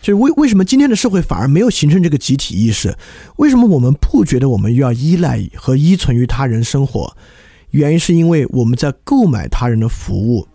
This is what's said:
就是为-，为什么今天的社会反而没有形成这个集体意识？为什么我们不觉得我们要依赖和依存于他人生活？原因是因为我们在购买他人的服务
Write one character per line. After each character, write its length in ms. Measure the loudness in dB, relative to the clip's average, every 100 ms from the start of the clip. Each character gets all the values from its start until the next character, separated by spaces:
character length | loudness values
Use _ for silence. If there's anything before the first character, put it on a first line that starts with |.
就 100 | 0
是 100 | 2
为-， 80 | 2 2
为 100 | 2
什 80 | 2
么 80 |
今 140 | 2 2
天 100 | 2
的 80 | 2
社 140 | 0
会 100 | -2
反 200 | -4 -4
而 80 | 0
没 120 | 2
有 80 | 2
形 220 | 0 2
成 140 | 2
这 80 | 2
个 40 | 0
集 220 | 0 -4
体 160 | -2
意 180 | -2 0
识？ 240 | 0 -4 -8 -16 -20 -20 0
为 120 | 2
什 60 | 4
么 120 | 4
我 120 | 2
们 120 | 2
不 300 | 0 0 0
觉 160 | 0 0
得 80 | 0
我 60 | 0
们 200 | 0 0
要 180 | 0
依 240 | 0 0 0
赖 320 | 0 -4 -8 -8
和 200 | -2 0
依 200 | 2 2
存 200 | 0 0
于 120 | 0
他 180 | -2 -2
人 180 | -2
生 220 | -2 -2 -2
活？ 320 | -4 -8 -14 -20 -20 -20 _ -6
原 220 | -2 2
因 40 | 0
是 160 | 2
因 160 | 2 2
为 160 | 0 0
我 120 | -2
们 140 | 0 0
在 160 | -4 -6
购 220 | -2 0 2
买 220 | 0 -4
他 200 | -4 -2
人 120 | -2
的 100 | -2
服 260 | -4 -6 -4
务 320 | -2 -2 -6